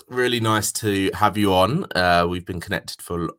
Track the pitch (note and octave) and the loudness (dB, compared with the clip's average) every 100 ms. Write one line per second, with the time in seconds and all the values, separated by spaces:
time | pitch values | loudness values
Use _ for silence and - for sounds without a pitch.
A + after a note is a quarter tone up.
0 | - B2 B2 A#2+ A2+ G#2+ G#2 - G#2+ G2 | -8 -2 0 0 0 0 -2 -4 -2 0
1 | F#2+ F2+ G#2 G2+ G2+ F#2 F#2+ E3 - F2+ | 0 2 0 2 2 4 4 0 -4 0
2 | F2+ F2 F2 F2+ F2 F2 - F#2 - - | 2 4 2 -2 -6 -10 -6 -8 -8 -14
3 | - F2 E2 | -8 -6 -6